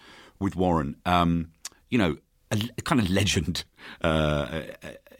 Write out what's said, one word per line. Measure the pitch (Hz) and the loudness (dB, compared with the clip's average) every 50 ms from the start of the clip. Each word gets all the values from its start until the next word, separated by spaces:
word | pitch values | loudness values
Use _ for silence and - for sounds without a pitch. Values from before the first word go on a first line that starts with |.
| - - - - - - _ _ | -20 -20 -20 -20 -20 -20 _ _
with | 95 98 - | -4 -2 0
Warren. | 82 92 90 85 80 71 69 - - _ | 0 2 2 2 2 0 -2 -6 -6 _
Um, | 92 90 87 87 85 85 85 82 82 - _ _ - - _ _ _ | 0 2 4 4 4 2 0 -2 -6 -12 _ _ -18 -18 _ _ _
you | 127 123 | 0 2
know, | 98 85 69 - _ _ _ _ _ _ | 2 2 0 -4 _ _ _ _ _ _
a, | - 107 107 120 - - | -2 -2 -2 -4 -6 -8
a | - | -2
kind | - 127 123 | 0 2 2
of | 104 82 | 2 2
legend, | 92 98 107 90 - 101 78 92 85 - - - _ - - - - - | 2 2 2 2 2 0 0 0 -4 -6 -8 -10 _ -20 -20 -20 -10 -2
uh, | - 82 80 78 78 76 76 73 71 62 78 80 67 - - - - 73 - - - - - - | 0 2 2 2 2 2 2 0 -2 -4 -6 -8 -8 -10 -14 -16 -16 -16 -16 -18 -20 -20 -20 -20